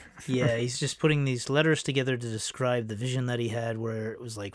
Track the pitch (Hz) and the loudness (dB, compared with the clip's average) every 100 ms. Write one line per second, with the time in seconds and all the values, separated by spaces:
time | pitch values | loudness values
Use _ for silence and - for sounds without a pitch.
0 | - - - 127 123 117 123 123 143 - | -2 -12 -2 2 4 4 0 0 -2 -2
1 | 156 151 135 123 - 139 156 156 - 135 | 0 2 2 0 0 2 4 4 2 0
2 | 131 127 117 110 - - 127 123 113 107 | 2 0 -2 -4 -4 0 2 2 0 -2
3 | 127 127 123 120 120 113 117 113 113 110 | -2 0 0 0 0 0 -2 -2 -2 -2
4 | 110 113 120 110 101 | -4 -6 -8 -8 -8